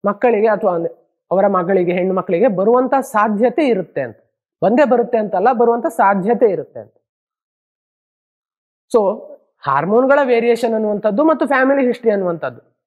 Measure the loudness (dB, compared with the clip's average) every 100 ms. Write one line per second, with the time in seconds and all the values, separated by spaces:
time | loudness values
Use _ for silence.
0 | -6 -2 0 2 0 0 -2 -2 -6 -10
1 | _ _ _ 0 0 0 0 0 0 -2
2 | -2 -2 -2 0 0 2 2 2 2 -2
3 | -2 -2 0 0 0 0 0 0 -4 -8
4 | -8 -12 _ _ _ _ 0 2 2 2
5 | 0 -2 -2 0 0 2 2 2 -4 0
6 | 2 2 0 2 2 0 -8 -16 -20 _
7 | _ _ _ _ _ _ _ _ _ _
8 | _ _ _ _ _ _ _ _ _ 0
9 | 0 -4 -12 -20 _ _ -2 -2 2 2
10 | 4 2 2 0 2 0 0 -2 -2 -2
11 | -2 0 0 0 0 0 2 2 0 0
12 | -2 0 -2 -4 -8 -12 _ _